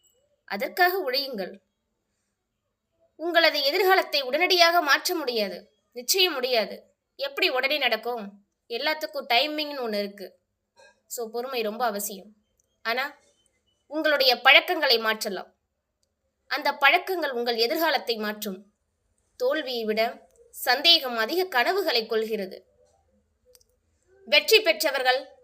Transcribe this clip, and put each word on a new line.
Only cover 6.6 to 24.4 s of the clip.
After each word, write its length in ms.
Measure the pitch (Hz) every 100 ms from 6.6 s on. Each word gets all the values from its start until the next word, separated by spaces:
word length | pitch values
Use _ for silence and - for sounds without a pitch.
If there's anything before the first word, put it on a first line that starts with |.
| 190 196 - _ _ -
எப்படி 280 | 277 - 359
உடனே 280 | 254 269 294
நடக்கும்? 460 | 247 220 240 240 196 - _ _ -
எல்லாத்துக்கும் 580 | 233 294 311 311 294 220
டைமிங்னு 540 | 233 302 302 294 285
ஒண்ணு 160 | 233 208
இருக்கு. 260 | 202 202 185 - _ _ _ _ - _ _
So, 100 | - 220
பொறுமை 320 | 233 262 254
ரொம்ப 200 | 208 226
அவசியம். 420 | 240 202 202 190 185 _ _ _ _ _
ஆனா 200 | 226 247 285 - _ _ _ _ _ _ _
உங்களுடைய 420 | 302 302 285 262 240
பழக்கங்களை 580 | 262 311 339 330 285 233
மாற்றலாம். 500 | 220 214 214 180 - _ _ _ _ _ _ _ _ _ -
அந்த 180 | 277 285
பழக்கங்கள் 580 | 285 277 349 370 349 294
உங்கள் 260 | 240 240 226
எதிர்காலத்தை 580 | 233 320 320 269 - 220
மாற்றும். 400 | 214 214 208 190 - _ _ _ _ _ _ -
தோல்வியை 440 | 247 302 269 240 214
விட 160 | 214 233 - _ _ _
சந்தேகம் 640 | - 262 254 339 330 262 233
அதிக 300 | 220 339 370
கனவுகளை 540 | 247 285 381 320 240
கொள்கிறது. 560 | 220 220 220 208 190 - - _ _ _ _ _ _ _ 508 _ _ _ _ _ _ _ -
வெற்றி 300 | 294